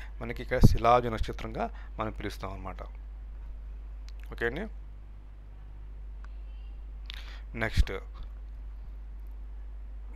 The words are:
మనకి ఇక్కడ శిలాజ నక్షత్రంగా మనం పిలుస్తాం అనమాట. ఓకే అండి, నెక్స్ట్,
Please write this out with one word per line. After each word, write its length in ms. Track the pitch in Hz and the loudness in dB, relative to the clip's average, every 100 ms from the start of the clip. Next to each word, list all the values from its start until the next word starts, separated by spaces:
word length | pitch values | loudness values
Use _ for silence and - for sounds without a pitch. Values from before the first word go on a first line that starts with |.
| - - | -8 -6
మనకి 220 | 117 120 | -6 -4
ఇక్కడ 160 | 120 127 | 0 12
శిలాజ 460 | - 110 110 123 120 | 12 12 10 8 8
నక్షత్రంగా 640 | 110 - 117 113 120 113 - - - | 2 0 -4 -6 -4 -4 -6 -8 -4
మనం 120 | 110 | -4
పిలుస్తాం 400 | - 104 - 95 | -2 -6 -4 -6
అనమాట. 320 | 95 95 92 98 - - - - - - - - - - - - - - | -6 -8 -8 -10 -10 -10 -10 -10 -10 -8 -8 -8 -8 -10 -10 -10 -10 -10
ఓకే 140 | 113 117 | 0 0
అండి, 220 | 135 214 - - - - - - - - - - - - - - - - - - - - - - - - - - - - 120 | 0 -4 -8 -12 -12 -14 -14 -14 -14 -14 -14 -14 -12 -12 -12 -10 -10 -10 -10 -10 -10 -10 -10 -10 -10 -10 -10 -10 -10 -8 -2
నెక్స్ట్, 340 | 113 - - 95 - - - - - - - - - - - - - - - - - - - - - | 4 6 6 4 -6 -8 -10 -10 -10 -10 -10 -10 -10 -10 -10 -10 -10 -10 -10 -10 -10 -10 -10 -10 -10